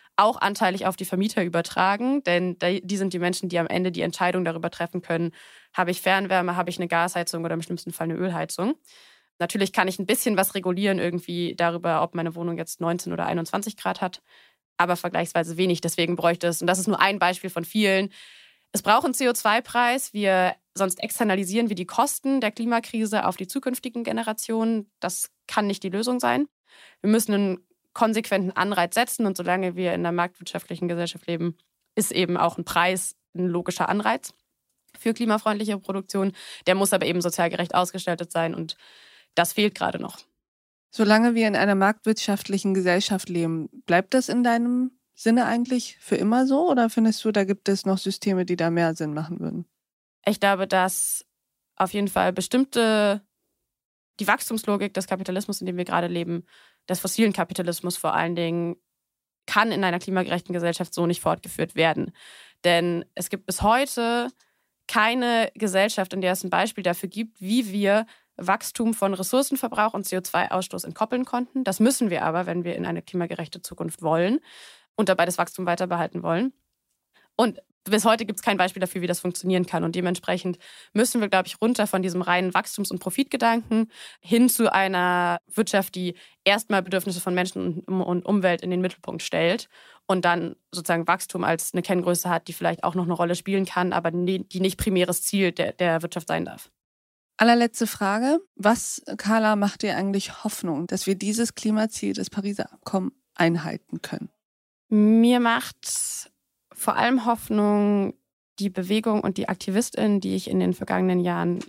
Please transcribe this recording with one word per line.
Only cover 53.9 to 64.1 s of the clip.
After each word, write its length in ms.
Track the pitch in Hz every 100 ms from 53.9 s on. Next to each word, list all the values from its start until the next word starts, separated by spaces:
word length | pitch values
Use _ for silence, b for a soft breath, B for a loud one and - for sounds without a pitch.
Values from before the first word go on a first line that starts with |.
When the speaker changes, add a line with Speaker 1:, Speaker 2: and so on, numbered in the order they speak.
| _ _ -
Speaker 1:
die 80 | 202
Wachstumslogik 680 | 226 - 226 - 202 202
des 120 | - -
Kapitalismus, 540 | 185 190 185 202 190
in 60 | 185
dem 100 | 180
wir 80 |
gerade 240 | 180 175 175
leben, 360 | 175 170 170 b b b b -
des 100 | 180
fossilen 340 | 180 - 220
Kapitalismus 640 | 190 170 - 175 170 180 -
vor 180 | 160
allen 200 | 160 170
Dingen, 420 | 170 170 170 170 170 _ _ _ _ _ _ -
kann 240 | 208 226
in 140 | 190
einer 160 | 185 175
klimagerechten 520 | 190 185 180 175 -
Gesellschaft 420 | 175 170 165 180
so 120 | - 175
nicht 140 | 170
fortgeführt 560 | 160 - - - 165 165
werden. 360 | 160 165 - B B B B B
Denn 400 | 175 170 175 170 -
es 140 | - 180
gibt 180 | 196 -
bis 160 | -
heute 680 | 208 240 277 - 233